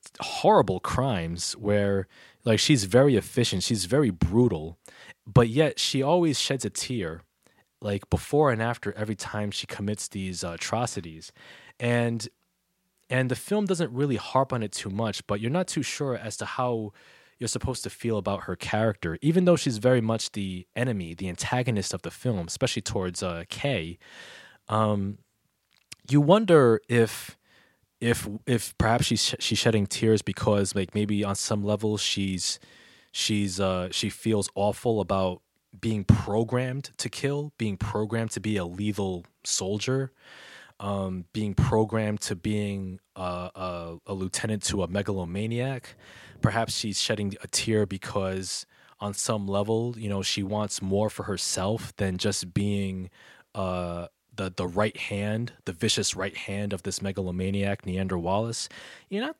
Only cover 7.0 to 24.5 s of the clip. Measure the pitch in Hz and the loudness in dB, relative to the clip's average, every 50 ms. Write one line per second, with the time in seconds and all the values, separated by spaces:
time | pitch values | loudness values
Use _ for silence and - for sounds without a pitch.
7 | 92 80 80 90 - _ _ _ _ _ _ _ _ _ _ _ - 104 101 98 | -4 -4 -6 -8 -12 _ _ _ _ _ _ _ _ _ _ _ -4 -2 -2 -2
8 | - - - - - - - 147 151 139 120 110 113 117 120 - - 101 98 104 | 0 0 0 0 0 2 4 4 6 6 4 4 2 0 -2 -2 -6 -6 -6 -4
9 | 107 107 110 - - - - 107 104 104 101 - - - - - 101 101 107 - | -4 -4 -4 -6 -6 -6 -4 -4 -4 -4 -4 -6 -8 -8 -8 -6 -4 -4 -4 -4
10 | - - - 98 95 92 90 85 90 87 85 85 - - - 113 123 - - 101 | -6 -8 -8 -6 -6 -6 -6 -6 -6 -6 -6 -6 -4 -2 -2 0 -2 -2 -4 -6
11 | 82 82 80 80 - - - - - - - - - - - - 120 120 120 120 | -10 -10 -12 -16 -18 -20 -20 -20 -20 -20 -20 -20 -20 -20 -10 -4 -2 0 2 2
12 | 117 117 117 113 107 - - _ _ _ _ _ _ _ _ _ _ _ _ _ | 2 0 0 -4 -6 -8 -12 _ _ _ _ _ _ _ _ _ _ _ _ _
13 | _ - 127 127 131 123 127 - - - 202 214 208 190 190 160 175 123 120 127 | _ -2 0 2 2 2 0 -4 -2 -2 0 0 0 0 0 0 0 -2 -2 -2
14 | 143 143 123 104 - - - 131 135 - 131 120 110 101 - - - 104 95 104 | 0 0 0 -2 -2 0 2 2 2 2 0 -2 -2 -4 -6 -8 -8 -6 -4 -2
15 | 113 110 95 - - - 104 104 110 120 143 185 185 - - 160 127 - - - | -2 -2 -2 -4 -4 -4 -4 -2 -2 -2 0 0 -2 -2 -2 -4 -4 -4 -4 -4
16 | 147 135 123 - 120 110 - - - - - - 127 123 120 113 107 101 - - | -4 -4 -4 -4 -6 -8 -8 -8 -8 -6 -4 -2 -2 0 0 -2 -4 -6 -10 -14
17 | - - - - _ _ _ _ 123 113 - 120 - 135 127 - - 104 - - | -20 -20 -20 -20 _ _ _ _ -6 -4 -4 -4 -4 -4 -4 -6 -8 -10 -10 -6
18 | - 117 110 104 92 101 98 90 - - 90 - - - - 107 110 113 101 - | -2 -2 0 0 0 0 -2 -2 -2 -6 -8 -6 -4 -2 0 2 2 2 2 0
19 | - 85 80 - - 151 160 190 180 180 175 151 - 143 117 104 104 127 127 123 | -2 -4 -4 0 0 2 4 4 6 6 4 4 4 0 -2 2 4 4 4 4
20 | 110 110 113 110 - - - 104 98 95 92 90 90 - _ 113 123 127 117 98 | 4 2 0 0 -2 -4 -4 -4 -4 -4 -6 -8 -10 -8 _ -2 -2 -2 -2 -2
21 | 87 82 85 87 95 92 87 - - - 131 127 127 123 113 101 92 - - 92 | -4 -6 -8 -6 -6 -6 -6 -6 -4 -2 0 0 2 2 0 0 0 -2 -4 -6
22 | - - - - - 127 113 92 85 85 - - 131 123 - 113 - - - 101 | -8 -10 -10 -4 -4 -2 -2 -2 -4 -6 -4 -2 -2 0 0 -2 -4 -2 -2 -2
23 | 92 90 87 - 101 90 87 85 85 - - - - 143 135 95 80 82 85 - | -2 -2 -2 -4 -4 -4 -4 -6 -8 -10 -8 -4 -2 -2 -2 -2 -2 -4 -8 -12
24 | - - - - - - - - - - | -16 -20 -20 -20 -20 -20 -20 -20 -20 -20